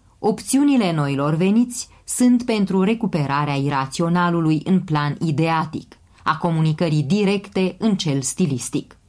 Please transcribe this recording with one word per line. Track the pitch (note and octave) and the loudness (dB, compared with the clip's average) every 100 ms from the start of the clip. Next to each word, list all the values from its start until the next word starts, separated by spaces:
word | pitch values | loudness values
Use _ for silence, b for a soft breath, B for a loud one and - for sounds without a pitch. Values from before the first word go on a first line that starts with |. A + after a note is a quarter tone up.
| _ _ | _ _
opțiunile | G#3 G#3+ - C4 C#4+ C4 F#3+ | -2 -2 0 2 4 4 2
noilor | D#3+ C#3 C#3 D3 | 0 0 0 0
veniți | D#3+ F#3+ A3 A#3+ - - b | 2 2 2 2 -2 -12 b
sunt | b - B3 B3 | b 0 4 4
pentru | A#3+ G#3+ F#3+ F#3+ | 2 -2 0 2
recuperarea | F#3+ A3+ G3 E3+ C#3 C#3+ D3 | 0 0 -2 -2 0 0 0
iraționalului | C#3 C#3 C#3 C#3+ - E3+ F3 F3 E3+ D#3 D#3 | 0 0 -2 -2 -2 0 2 2 2 2 0
în | D#3+ F#3 | 2 0
plan | F3+ D3+ D3 C#3+ | 0 -2 -2 -2
ideatic – | D#3+ C#3 D#3+ D#3+ D3+ - - - _ b | -2 0 0 0 -4 -8 -14 -20 _ b
a | b D#3 | b -2
comunicării | F3 D#3+ D#3 D3+ E3+ D3+ | -2 0 0 0 0 0
directe | C3 G#3 G3 G3+ - F#3+ F#3 - | 0 2 2 0 -4 -2 -2 -2
în | - F#3+ | -2 0
cel | D#3+ C#3 | -2 -2
stilistic. | C3 - E3+ B2+ - D3 - - | -2 -2 -2 -2 -4 -8 -8 -16